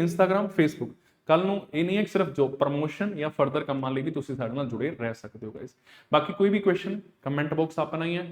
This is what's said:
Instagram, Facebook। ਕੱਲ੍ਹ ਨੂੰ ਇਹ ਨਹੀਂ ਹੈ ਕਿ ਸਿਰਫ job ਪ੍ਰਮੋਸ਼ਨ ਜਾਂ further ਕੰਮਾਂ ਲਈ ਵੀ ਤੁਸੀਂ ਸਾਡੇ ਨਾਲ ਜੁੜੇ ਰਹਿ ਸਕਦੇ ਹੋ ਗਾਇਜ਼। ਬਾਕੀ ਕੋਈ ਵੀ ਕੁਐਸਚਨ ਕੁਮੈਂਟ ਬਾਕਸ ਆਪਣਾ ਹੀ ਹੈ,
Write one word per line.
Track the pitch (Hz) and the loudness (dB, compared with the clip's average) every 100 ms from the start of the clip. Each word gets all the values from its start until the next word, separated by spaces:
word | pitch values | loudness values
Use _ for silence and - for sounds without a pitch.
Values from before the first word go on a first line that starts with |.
Instagram, | 170 170 185 196 208 - | 0 4 4 4 2 2
Facebook। | 151 - - - _ _ - | 2 2 -8 -10 _ _ 2
ਕੱਲ੍ਹ | 160 190 | 4 4
ਨੂੰ | 196 - | -2 -2
ਇਹ | 151 | -2
ਨਹੀਂ | 175 196 | 0 0
ਹੈ | |
ਕਿ | 208 | 0
ਸਿਰਫ | - 170 135 | 0 0 2
job | 135 135 | 0 2
ਪ੍ਰਮੋਸ਼ਨ | 143 143 151 - 202 175 | 0 2 -4 -4 -6 -4
ਜਾਂ | 151 - | -4 0
further | 135 147 156 | 0 0 -4
ਕੰਮਾਂ | 139 131 | -4 -2
ਲਈ | 131 | -4
ਵੀ | 147 | -4
ਤੁਸੀਂ | 143 135 127 | -6 -6 -6
ਸਾਡੇ | 113 | -4
ਨਾਲ | 131 135 | -4 -4
ਜੁੜੇ | 113 139 170 | -4 -4 -4
ਰਹਿ | 117 | -6
ਸਕਦੇ | 110 107 110 110 | -6 -14 -14 -14
ਹੋ | |
ਗਾਇਜ਼। | 135 127 _ _ - _ | -12 -14 _ _ -20 _
ਬਾਕੀ | 151 147 | 2 2
ਕੋਈ | 180 202 | 2 4
ਵੀ | 202 | 4
ਕੁਐਸਚਨ | 196 175 185 202 - _ | 2 2 -2 -6 -10 _
ਕੁਮੈਂਟ | 139 143 151 | -4 -2 0
ਬਾਕਸ | 156 160 - | 0 0 -2
ਆਪਣਾ | 151 160 | -4 -4
ਹੀ | 165 175 | -4 -4
ਹੈ, | 175 | -6